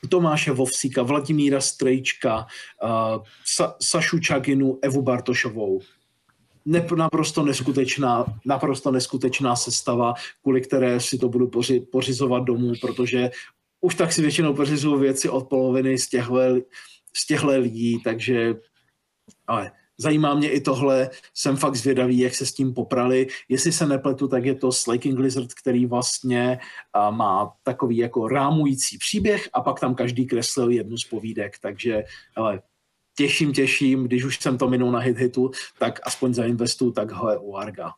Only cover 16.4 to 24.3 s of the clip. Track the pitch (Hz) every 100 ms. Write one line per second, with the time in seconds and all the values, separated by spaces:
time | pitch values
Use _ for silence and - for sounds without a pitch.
16.4 | 127 127 127 - - - _ - - 151
17.4 | 147 135 120 113 117 117 117 113 120 120
18.4 | 117 113 - _ _ _ _ _ _ _
19.4 | - 117 95 _ _ _ 156 151 151 143
20.4 | 147 143 147 131 139 131 131 - - -
21.4 | 143 135 151 135 131 127 127 123 127 -
22.4 | 131 - 131 123 117 127 123 127 131 -
23.4 | - 131 170 160 151 139 139 131 139